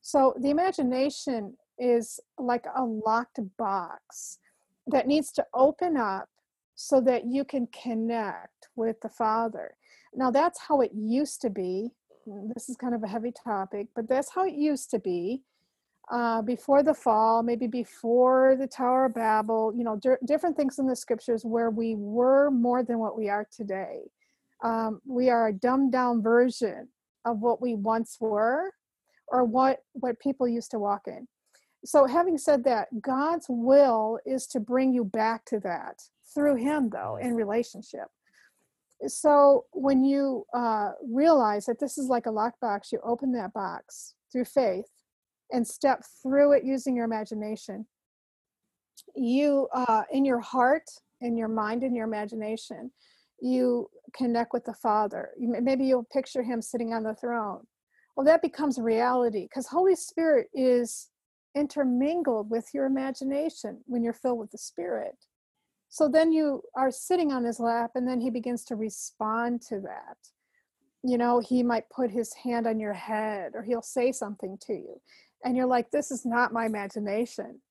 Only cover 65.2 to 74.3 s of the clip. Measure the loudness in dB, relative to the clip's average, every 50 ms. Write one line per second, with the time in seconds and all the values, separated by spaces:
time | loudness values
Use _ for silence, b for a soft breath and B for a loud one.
65.2 | _ _ _ _ _ _ _ _ _ _ _ _ _ _ 0 0 2 4 6 4
66.2 | 4 6 4 2 2 0 -2 -4 -8 -8 -2 0 0 0 0 -4 -2 0 0 2
67.2 | 2 0 0 0 -2 -2 -2 -2 -2 0 0 0 -2 -2 _ -2 -2 0 -2 -2
68.2 | -2 -2 -4 -4 -4 -4 -6 -6 -6 -8 -6 -6 -6 -6 -6 -10 -14 -14 _ _
69.2 | -4 -2 -2 -2 0 -2 -2 -4 -6 -8 -8 -8 -8 -10 -12 -14 -16 -18 -20 _
70.2 | _ -20 _ _ _ _ _ _ _ _ _ _ _ _ _ _ -2 0 0 2
71.2 | 2 2 2 2 2 2 0 2 2 2 0 -2 -4 _ -6 -4 -4 -2 -2 -4
72.2 | -6 -6 -8 -8 -6 -4 -2 -2 -2 -2 -2 -2 -4 -6 -6 -8 -6 -6 -4 -4
73.2 | -4 -4 -6 -6 -8 -8 -10 -10 -4 -4 -4 -4 -4 -6 -2 0 0 0 0 -2
74.2 | -8 -8